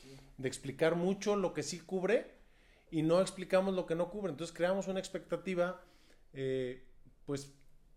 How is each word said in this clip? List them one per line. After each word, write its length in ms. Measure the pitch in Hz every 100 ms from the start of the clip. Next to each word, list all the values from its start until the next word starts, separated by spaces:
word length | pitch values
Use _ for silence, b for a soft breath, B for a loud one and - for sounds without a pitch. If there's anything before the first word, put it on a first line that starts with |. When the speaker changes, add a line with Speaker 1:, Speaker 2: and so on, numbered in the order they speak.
Speaker 1:
Sí. 140 | 131 B B -
Speaker 2:
de 100 | 131
explicar 480 | - 139 139 160 170
mucho 400 | 180 196 214 208
lo 180 | 175
que 100 | 151
sí 160 | 147 170
cubre 520 | - 185 185 240 - - b b b b b
y 100 | 165
no 180 | 156 175
explicamos 520 | 190 - 180 190 196
lo 120 | 185 160
que 100 | 165
no 140 | 175
cubre. 220 | 202 196
Entonces 240 | 139 165 -
creamos 320 | 175 196 190
una 120 | 190
expectativa, 800 | 185 180 - 170 190 175 175 180 B B B B -
eh, 520 | 135 135 131 127 131 - - - - -
pues, 260 | 139 - - - - -